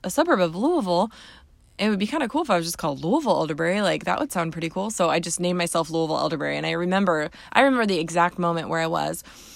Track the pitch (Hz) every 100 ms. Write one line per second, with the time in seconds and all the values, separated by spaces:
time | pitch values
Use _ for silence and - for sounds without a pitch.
0 | 185 - 330 240 175 170 277 349 190 170
1 | 220 - - - - _ _ - 214 202
2 | 208 311 240 294 302 180 165 - 160 135
3 | 156 285 262 165 160 151 165 202 196 156
4 | 175 180 285 190 165 160 165 185 208 -
5 | 170 156 170 165 180 180 170 170 160 165
6 | 160 156 156 160 147 147 160 165 180 190
7 | 190 156 151 - - - 269 254 220 180
8 | 165 170 175 180 175 170 151 165 165 165
9 | 147 - - - -